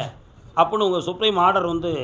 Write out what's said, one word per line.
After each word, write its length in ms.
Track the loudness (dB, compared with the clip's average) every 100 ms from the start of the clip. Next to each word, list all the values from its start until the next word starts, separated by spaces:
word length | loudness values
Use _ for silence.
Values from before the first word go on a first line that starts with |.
| -6 -10 -20 -20 -8 0
அப்படின்னு 260 | 0 2 0
உங்க 120 | 0 -4
சுப்ரீம் 340 | -2 0 2 4
ஆர்டர் 260 | 4 0
வந்து 180 | -2 -4 -4